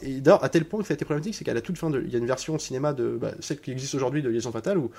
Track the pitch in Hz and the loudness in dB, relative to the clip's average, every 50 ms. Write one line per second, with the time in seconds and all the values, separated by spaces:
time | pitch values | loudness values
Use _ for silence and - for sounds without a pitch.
0 | - 135 131 135 131 160 202 - - 131 - 170 160 - 208 220 196 - 151 - | -6 -6 -6 4 8 8 8 8 6 4 2 2 2 2 -2 -4 -2 -2 -2 -2
1 | 156 - 147 151 156 226 208 - 147 131 120 117 - - 175 - 165 160 143 123 | 0 -2 -2 -2 -2 -4 -6 -4 -4 -2 -2 -2 -2 -4 -4 -2 -2 0 0 0
2 | - - 123 117 117 120 127 - - - 156 147 - - 131 131 147 151 143 123 | -2 0 -2 0 0 0 0 -2 -2 -4 -4 -4 -4 -6 -4 -2 -2 0 0 0
3 | 117 117 120 117 117 110 - - - - - - - 131 127 131 135 - - 135 | 0 -2 -2 -2 -4 -6 -6 -8 -6 -6 -6 -6 -6 -8 -8 -6 -6 -4 -2 0
4 | 131 123 139 151 143 120 113 117 110 123 110 113 - 185 202 175 127 - - | 0 0 0 0 0 0 0 0 -2 -2 -6 -2 0 0 2 2 0 -2 -6